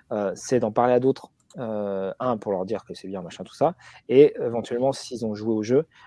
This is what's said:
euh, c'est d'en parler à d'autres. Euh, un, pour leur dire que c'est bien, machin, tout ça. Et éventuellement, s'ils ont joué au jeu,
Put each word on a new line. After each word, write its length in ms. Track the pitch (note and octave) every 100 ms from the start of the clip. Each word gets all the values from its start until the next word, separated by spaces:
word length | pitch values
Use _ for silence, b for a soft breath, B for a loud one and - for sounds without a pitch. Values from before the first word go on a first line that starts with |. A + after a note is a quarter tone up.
| _
euh, 220 | G#2+ G2+
c'est 240 | F2 - B2
d'en 140 | A2
parler 220 | A2 A#2+
à 60 | B2
d'autres. 300 | C3 C3+ - _ _ F3
Euh, 540 | A2+ G#2+ G2+ G2 F#2+ -
un, 160 | B2+ A2
pour 160 | A2
leur 120 | F#2
dire 200 | F#2+ G#2
que 100 | -
c'est 140 | F2 F#2+
bien, 140 | F#2+
machin, 200 | F2 -
tout 120 | F#2+
ça. 200 | - D3 - B B -
Et 260 | B2+ D3 -
éventuellement, 520 | A#2+ A#2 G#2+ A#2+ C3
s'ils 320 | C3+ - A#2+
ont 100 | A2
joué 180 | G#2+ A2+
au 100 | A2
jeu, 240 | G#2 C3 D#3+ b